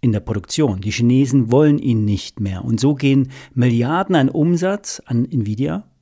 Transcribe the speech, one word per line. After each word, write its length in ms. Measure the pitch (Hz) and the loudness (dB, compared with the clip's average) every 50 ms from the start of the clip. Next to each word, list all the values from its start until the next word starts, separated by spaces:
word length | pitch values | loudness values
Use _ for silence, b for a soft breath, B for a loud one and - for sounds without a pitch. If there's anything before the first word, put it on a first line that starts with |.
in 100 | - 127 | 2 0
der 80 | 104 90 | 0 0
Produktion. 600 | - - 110 101 - - - - 156 127 98 95 | -4 -4 -6 -6 -6 -6 -2 -2 0 0 0 -4
Die 120 | 95 107 | -6 -6
Chinesen 600 | 107 - 117 120 127 131 143 127 127 139 120 110 | -4 0 2 2 4 4 2 2 2 0 2 4
wollen 240 | 117 139 151 151 143 | 4 4 4 4 2
ihn 300 | 147 - 135 117 110 107 | 2 0 0 0 0 2
nicht 340 | 104 101 95 - - _ - | 0 0 -2 -4 -10 _ -6
mehr. 240 | 104 98 95 90 - | -6 -6 -4 -6 -4
Und 160 | 123 113 107 | -2 -2 0
so 140 | 123 139 151 | 2 0 0
gehen 360 | 139 143 139 135 139 131 131 B B B B | 0 0 2 2 2 0 -2 B B B B
Milliarden 640 | B 123 120 127 117 117 117 123 156 175 196 - 185 | B 0 2 2 2 2 0 0 0 -2 0 2 2
an 140 | 175 170 135 | 2 2 2
Umsatz 720 | - 160 151 170 175 165 175 180 196 208 - - - - _ | 2 0 0 2 2 0 0 -2 -4 -4 -8 -12 -14 -14 _
an 220 | - 120 117 123 | -4 -2 -2 -2
Nvidia 640 | - 165 131 107 104 107 104 135 151 170 202 208 _ _ _ | -2 -2 -4 -2 -2 -4 -4 -4 -4 -4 -6 -8 _ _ _